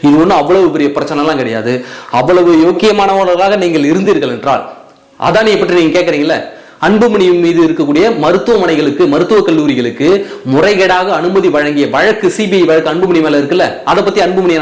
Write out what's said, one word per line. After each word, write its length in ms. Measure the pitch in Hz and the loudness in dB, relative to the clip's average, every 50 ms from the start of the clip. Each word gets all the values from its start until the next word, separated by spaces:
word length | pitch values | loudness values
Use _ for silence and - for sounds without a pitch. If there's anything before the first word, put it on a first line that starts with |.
| - | 4
இது 80 | 143 147 156 | 4 4 4
ஒண்ணும் 160 | 165 190 196 160 | 2 2 2 0
அவ்வளவு 300 | 143 156 180 196 185 160 143 | 2 2 2 2 2 2 0
பெரிய 160 | 156 147 139 143 | 0 -2 -2 -2
பிரச்சனைலாம் 440 | 151 147 143 160 143 147 160 156 135 | -4 -6 -4 -4 -2 -2 -2 -2 -2
கிடையாது. 320 | 123 113 113 113 110 120 127 127 123 - - - - - | -4 -4 -4 -4 -4 -4 -4 -4 -6 -12 -18 -18 -12 -4
அவ்வளவு 420 | - 123 127 165 180 180 175 175 170 160 160 | -2 -2 0 2 2 2 4 4 4 4 4
யோக்கியமானவர்களாக 920 | 175 180 175 - 214 208 208 196 190 196 196 190 180 175 175 190 196 208 202 180 | 2 2 2 0 0 2 2 0 0 2 0 2 0 2 2 2 0 0 0 0
நீங்கள் 260 | 175 165 156 143 143 | 0 0 0 0 0
இருந்தீர்கள் 440 | 165 190 190 - - - - 123 120 | 0 0 0 0 0 0 0 -4 -6
என்றால், 280 | 113 101 139 131 - - - - - - - - _ _ _ _ _ | -4 -2 -2 -2 -2 -4 -10 -16 -20 -20 -20 -20 _ _ _ _ _
அதானியை 380 | - 147 170 214 220 220 202 175 | -4 0 0 2 2 2 0 0
பற்றி 220 | - - 175 180 | 0 0 2 2
நீங்க 140 | 165 156 - | 2 2 2
கேக்குறீங்களே, 420 | 180 175 170 165 147 147 160 156 113 - - - - - - - - 160 | 0 0 0 0 -2 -2 -2 -2 -4 -6 -10 -16 -20 -20 -20 -10 -4 -2
அன்புமணி 400 | 175 208 214 233 240 208 202 185 180 175 175 | 0 2 2 2 2 2 2 2 2 2 2
மீது 200 | 170 170 170 165 165 | 2 2 2 2 2
இருக்கக்கூடிய 400 | 160 160 - 151 139 143 156 196 226 - 147 | 2 2 -2 -2 0 0 0 0 0 0 0
மருத்துவமனைகளுக்கு, 840 | 151 160 185 196 - - 233 202 185 170 160 147 - 143 - - 180 147 | 0 0 0 0 0 0 0 2 2 0 0 0 -2 -2 0 0 0 0
மருத்துவக் 380 | 143 160 175 - 220 208 175 170 | 2 0 0 2 2 2 2 2
கல்லூரிகளுக்கு 600 | 160 156 151 143 131 123 120 117 - - 139 165 196 202 202 - - - - 127 131 | 0 0 0 0 -2 -2 -4 -4 -4 -2 0 0 0 0 -2 -6 -12 -12 -4 -2 0
முறைகேடாக 580 | 143 175 202 208 185 190 185 185 180 185 202 190 156 | 0 0 0 0 0 0 0 0 0 0 -2 -2 -2
அனுமதி 300 | 156 180 190 196 175 180 | -2 0 0 0 0 2
வழங்கிய 380 | 143 147 147 147 147 143 143 117 | 0 0 -2 -2 -2 -2 -2 -2
வழக்கு, 420 | 113 139 170 214 214 - - 180 | 0 0 0 0 0 0 -2 -4
சி 140 | - - 214 190 | -2 -2 -4 -2
பி 100 | 196 190 | 0 0
ஐ 40 | 170 | 2
வழக்கு 280 | 165 160 160 156 156 | 2 2 0 0 -2
அன்புமணி 280 | 151 175 185 185 175 165 | -2 -2 0 0 0 0
மேல 160 | 156 151 143 143 | 0 0 0 -2
இருக்குல்ல, 240 | 139 143 175 185 170 131 - - - 135 | -2 0 0 -2 -2 -2 -4 -6 -4 -2
அதை 100 | 165 196 | -2 0
பத்தி 180 | 196 196 - 208 | 0 0 0 0
அன்புமணி 360 | 180 175 185 190 185 175 165 160 | 0 0 0 0 0 0 0 0